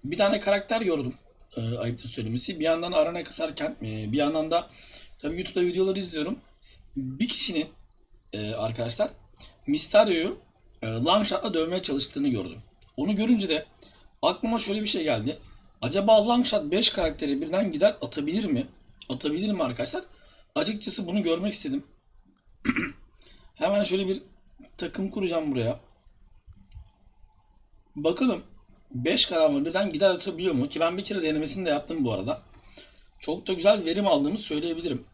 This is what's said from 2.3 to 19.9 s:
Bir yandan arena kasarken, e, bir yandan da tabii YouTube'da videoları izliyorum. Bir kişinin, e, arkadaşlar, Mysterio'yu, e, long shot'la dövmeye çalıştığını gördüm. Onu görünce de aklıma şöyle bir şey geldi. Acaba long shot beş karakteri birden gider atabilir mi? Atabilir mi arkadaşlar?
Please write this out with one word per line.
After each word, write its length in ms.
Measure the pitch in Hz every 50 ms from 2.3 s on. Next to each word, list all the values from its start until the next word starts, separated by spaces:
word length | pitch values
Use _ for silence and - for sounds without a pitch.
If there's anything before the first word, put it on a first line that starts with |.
| 113 127 - - 185 160
Bir 40 | 151
yandan 280 | 160 165 165 170 180
arena 320 | 180 160 151 165 170 175 156
kasarken, 520 | - - - 165 156 147 - 143 160 - -
e, 300 | - 107 107 110 107 104
bir 40 | 113
yandan 340 | 147 147 143 156 160 156 160
da 200 | 165 170 170 - - - - - - - - - - -
tabii 140 | - 147 165
YouTube'da 300 | 175 185 - - 185 180
videoları 320 | 180 170 185 190 190 190 196
izliyorum. 400 | 190 175 165 156 151 175 226 - - _ - _ _ - - - - - -
Bir 320 | 139 131 131 131 135 233 247
kişinin, 400 | - - - - 180 156 151 - - - - _ _ _ _ _ - - _ _
e, 220 | - 107 107 107 113
arkadaşlar, 560 | - 107 113 113 - 117 120 - - 208 - - - - - - _ - - - _ -
Mysterio'yu, 720 | - 285 302 - - - 208 214 214 180 165 165 214 392 - - _ _ _ _ - - -
e, 40 | -
long 400 | 110 113 - 240 330 320 - 208
shot'la 280 | - 285 - - 220 196
dövmeye 280 | 165 160 165 180 185
çalıştığını 460 | 180 - 139 139 127 - - 139 143 143
gördüm. 300 | 120 104 87 82 - - - - _ _ - - _
Onu 200 | - 143 190 214
görünce 320 | 190 220 233 247 214 196 170
de 180 | 160 156 - - _ _ - - _ - - - _ _
aklıma 360 | - 160 185 - - 226 226 226
şöyle 240 | - 202 202 214
bir 40 | 214
şey 160 | 208 - 196
geldi. 360 | 160 151 123 110 107 127 - - - - - - - - _ _
Acaba 460 | - 127 151 196 196 214 220 214 208 233
long 180 | 240 240 247
shot 240 | - - 208 151 147
beş 200 | 165 202 233 -
karakteri 500 | - - 175 160 147 - 160 143 139 135
birden 320 | 160 156 170 190 214 196
gider 240 | 156 147 185 208 208 -
atabilir 420 | - 123 - 156 143 151 170 214 214
mi? 220 | 190 135 - - - - - - - - - - -
Atabilir 440 | 131 131 - 147 151 170 202 208
mi 100 | 208 180
arkadaşlar? 420 | 165 - 123 - - -